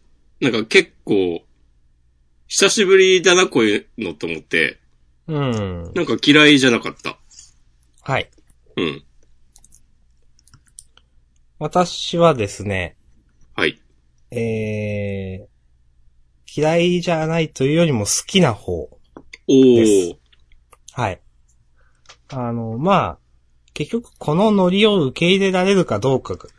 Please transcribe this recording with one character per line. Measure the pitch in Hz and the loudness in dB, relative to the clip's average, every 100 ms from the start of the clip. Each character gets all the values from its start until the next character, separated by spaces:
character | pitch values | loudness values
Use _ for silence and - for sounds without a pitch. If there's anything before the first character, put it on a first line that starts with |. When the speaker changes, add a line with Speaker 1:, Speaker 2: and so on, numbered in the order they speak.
| _ _ _ - | _ _ _ -4
Speaker 1:
な | 139 | -2
ん | |
か | 110 - | -2 0
結 | 190 175 _ | 0 0 _
構、 | - 104 92 82 _ _ _ _ _ _ _ _ _ _ - | -2 -2 -2 -6 _ _ _ _ _ _ _ _ _ _ -8
久 | - 196 | -2 0
し | 226 | 2
ぶ | 190 190 | 4 4
り | 185 185 | 6 4
だ | 175 | 4
な、 | 180 185 | 2 2
こ | 135 | 2
う | |
い | 110 101 | 2 0
う | - - | -6 -10
の | 92 | -10
と | 78 85 | -8 -10
思 | 80 | -10
っ | |
て。 | - 82 71 - _ _ _ _ - | -4 -2 -2 -4 _ _ _ _ -10
Speaker 2:
う | |
ん。 | 151 135 113 98 87 82 | -6 -4 -4 -6 -8 -8
Speaker 1:
な | 175 | -6
ん | 160 | -4
か | 113 | -2
嫌 | 151 147 151 | 2 6 6
い | 147 | 6
じ | 131 | 4
ゃ | |
な | 110 | 0
か | 90 | -4
っ | - | -12
た。 | - - _ - - _ _ _ _ _ | -14 -14 _ -20 -20 _ _ _ _ _
Speaker 2:
は | - 127 | -6 -6
い。 | - _ _ _ _ - | -6 _ _ _ _ -6
Speaker 1:
う | |
ん。 | 82 69 _ _ _ _ _ _ _ - _ _ _ _ _ _ _ - _ - - _ _ _ _ _ _ - | -6 -8 _ _ _ _ _ _ _ -20 _ _ _ _ _ _ _ -20 _ -20 -20 _ _ _ _ _ _ -10
Speaker 2:
私 | 151 175 175 - - 170 | -4 -2 -2 -4 -6 2
は | 170 | 2
で | 135 101 | 2 -4
す | - | -6
ね。 | 101 95 87 _ _ _ _ _ - | -6 -4 -6 _ _ _ _ _ -14
Speaker 1:
は | - 82 | -4 -4
い。 | - _ _ _ _ - | -4 _ _ _ _ -12
Speaker 2:
え | 117 113 110 107 107 104 104 101 98 95 95 - | -6 -4 -4 -4 -6 -6 -6 -6 -8 -10 -12 -16
ー、 | _ _ _ _ _ _ _ _ _ - - | _ _ _ _ _ _ _ _ _ -12 -4
嫌 | 151 170 | 0 2
い | 175 180 | 0 0
じ | 175 | -2
ゃ | 165 160 | -2 -2
な | 165 | -2
い | 156 | -4
と | - | -2
い | 135 | 0
う | |
よ | 156 170 | 2 2
り | |
も | 120 | 0
好 | 101 - - | -2 -4 0
き | 196 | 2
な | 156 | 2
方 | 104 - 85 67 - _ - - - - | 0 -8 -10 -10 -18 _ -20 -20 -10 2
で | 135 131 120 110 | 6 6 6 4
す。 | 98 87 | 4 0
Speaker 1:
お | |
ー。 | - _ _ _ - _ - - | -6 _ _ _ -20 _ -20 -16
Speaker 2:
は | - 110 | -8 -6
い。 | 90 _ _ _ _ _ _ _ _ - - - | -8 _ _ _ _ _ _ _ _ -20 -20 -14
あ | 131 120 | -8 -6
の、 | 117 113 113 | -6 -8 -4
ま | 170 | 0
あ、 | 190 104 73 _ _ _ _ _ | 0 0 -8 _ _ _ _ _
結 | - 151 | -10 -6
局 | 233 233 - | -6 -8 -10
こ | - | -4
の | 160 214 | 0 2
ノ | 202 180 | 2 2
リ | 190 214 | 2 2
を | 202 135 | 2 -2
受 | - | -2
け | 170 | 0
入 | 196 | 2
れ | 196 | 0
ら | 185 | 0
れ | 185 | 2
る | 196 | 2
か | 170 107 | 0 -2
ど | 123 131 | 0 -2
う | |
か | - 90 - | -4 -14 -14